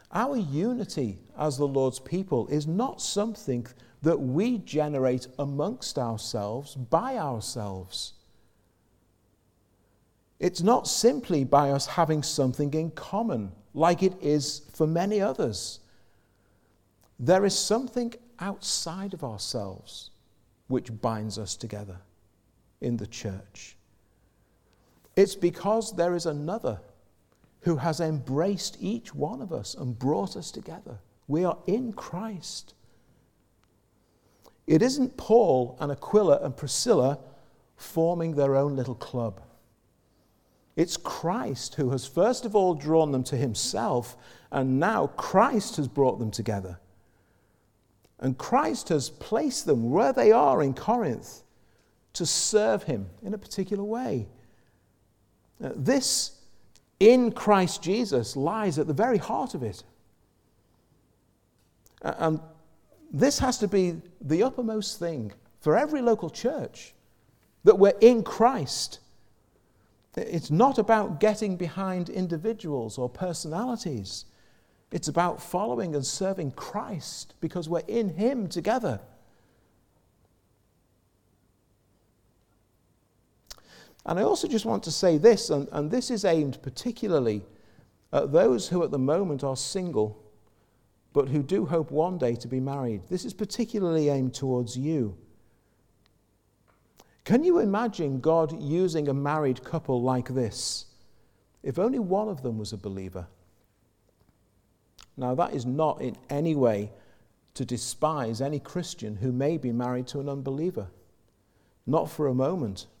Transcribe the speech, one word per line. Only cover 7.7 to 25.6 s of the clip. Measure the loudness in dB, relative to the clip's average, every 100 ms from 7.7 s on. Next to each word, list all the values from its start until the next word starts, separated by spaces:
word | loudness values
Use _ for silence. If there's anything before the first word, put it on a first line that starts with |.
| -8 -10 -10 -12 -14 _ _ _ _ _ _ _ _ _ _ _ _ _ _ _ _ _ _ _ _ _ -4
It's | -4 0
not | 2 2 0
simply | 2 4 2 0 0
by | 4 4 4
us | 0 -2
having | 0 2 2
something | -2 0 0 0 -2
in | -2 -4
common, | -8 -8 -4 -2 -4 -6 -10 _
like | 2 2 4
it | 2 0
is | 0 0 0 -8 -10
for | -2 0
many | 2 0 0
others. | 0 0 -2 -4 -10 -12 -20 -20 _ _ _ _ _ _ _ _ _ _ _ -6
There | 4 4
is | 4
something | 0 0 0 -2 -4 -6 -8 -20 -12
outside | -10 -8 -6 -4 -6 -8 -8
of | -8
ourselves | -8 -8 -6 -6 -6 -10 -16 -18 -20 -20 _ _ _ _ -4
which | -4 -4 -6
binds | -4 -4 -6 -8
us | -10
together | -10 -10 -12 -12 -16 -20 _ _ _ _ _ _ -8
in | -4 -4
the | -6
church. | -10 -10 -10 -14 -20 -20 -20 _ _ _ _ _ _ _ _ _ _ _ _ _ 4
It's | 4
because | 4 -2 0